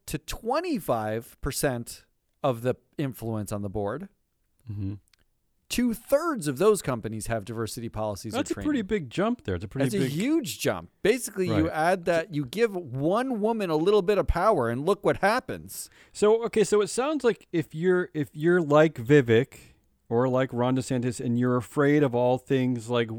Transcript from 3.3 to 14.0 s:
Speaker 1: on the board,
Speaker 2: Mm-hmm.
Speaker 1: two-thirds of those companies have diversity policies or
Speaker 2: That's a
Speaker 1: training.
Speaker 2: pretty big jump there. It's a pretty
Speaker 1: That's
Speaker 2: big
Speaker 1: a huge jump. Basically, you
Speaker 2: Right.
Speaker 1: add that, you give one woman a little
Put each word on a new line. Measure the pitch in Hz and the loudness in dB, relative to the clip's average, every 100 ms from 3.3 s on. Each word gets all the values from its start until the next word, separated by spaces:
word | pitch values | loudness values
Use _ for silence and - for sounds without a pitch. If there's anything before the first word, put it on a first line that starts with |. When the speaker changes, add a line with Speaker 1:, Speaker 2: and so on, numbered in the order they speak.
| 110 101 | -6 -4
Speaker 1:
on | 104 | -6
the | 101 | -4
board, | 104 101 127 196 _ _ _ _ _ - | -4 -4 -6 -10 _ _ _ _ _ -12
Speaker 2:
Mm-hmm. | 104 98 101 _ _ _ _ _ _ _ | -8 -8 -8 _ _ _ _ _ _ _
Speaker 1:
two-thirds | - 240 214 - 403 339 269 151 | -2 -2 -2 0 0 0 -2 -4
of | 131 | 2
those | 196 208 | 2 2
companies | - 120 110 110 104 | 0 -4 -6 -8 -6
have | 113 | -6
diversity | 101 113 110 - 113 | -6 -6 -6 -6 -10
policies | 107 107 101 110 | -6 -6 -6 -6
or | 226 | -6
Speaker 2:
That's | 294 | -6
a | |
Speaker 1:
training. | - 302 | -4 -2
Speaker 2:
pretty | 294 | -4
big | 190 214 131 | -2 -4 -4
jump | - 208 240 | -2 -2 -2
there. | - | -4
It's | 90 | -6
a | 101 | -6
pretty | 131 135 | -2 -2
Speaker 1:
That's | |
Speaker 2:
big | 208 123 | 0 -2
Speaker 1:
a | |
huge | 147 240 330 202 107 | -2 0 0 -2 -4
jump. | - 95 85 _ | -4 -4 -8 _
Basically, | 175 254 233 190 180 | 0 0 -2 -4 0
you | 156 160 | 2 0
Speaker 2:
Right. | |
Speaker 1:
add | 165 160 190 170 | 0 0 0 0
that, | 170 160 | 0 -2
you | 147 131 | -6 -6
give | 190 233 | -2 -2
one | 185 160 127 147 208 262 233 | -2 -8 -4 0 0 0 -2
woman | 208 226 190 | -2 0 0
a | 156 | 2
little | 175 208 | 4 4